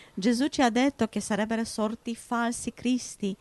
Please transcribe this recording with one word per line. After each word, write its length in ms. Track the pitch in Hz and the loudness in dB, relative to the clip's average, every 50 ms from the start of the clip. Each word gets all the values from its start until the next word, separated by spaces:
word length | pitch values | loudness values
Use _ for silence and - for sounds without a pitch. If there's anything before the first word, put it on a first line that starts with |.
| - - - | -20 -14 -8
Gesù 340 | - 180 240 240 233 277 302 | 0 2 2 2 4 2 0
ci 120 | - - | 2 4
ha 100 | 269 240 | 2 4
detto 360 | 214 247 262 285 - - 226 214 | 4 4 2 2 2 2 -2 0
che 120 | - 220 | 0 -4
sarebbero 440 | - - 214 185 214 214 226 220 226 | -4 -2 -2 -2 0 0 -2 -2 -2
sorti 520 | - - - 208 214 226 - - 240 226 | -4 -2 -2 -2 -2 -2 -4 -6 -8 -8
falsi 560 | - - - 240 233 233 233 240 - - 240 - | -8 -6 -4 -2 0 0 0 -2 -2 -6 -8 -8
cristi 600 | - - 240 254 247 - - - - - 196 196 - | -4 -2 0 0 0 -2 -6 -10 -4 -4 -4 -4 -4